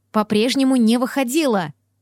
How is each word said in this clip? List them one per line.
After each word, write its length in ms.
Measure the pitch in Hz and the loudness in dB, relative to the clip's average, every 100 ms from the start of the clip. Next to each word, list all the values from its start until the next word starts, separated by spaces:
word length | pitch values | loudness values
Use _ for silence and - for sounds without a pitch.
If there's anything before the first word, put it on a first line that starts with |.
| _ | _
по-прежнему 640 | 220 214 214 247 262 262 262 | -4 0 0 0 0 2 2
не 200 | 220 240 | 2 2
выходило. 760 | 247 277 254 294 294 208 156 - _ _ | -2 -4 -2 0 0 -2 -4 -12 _ _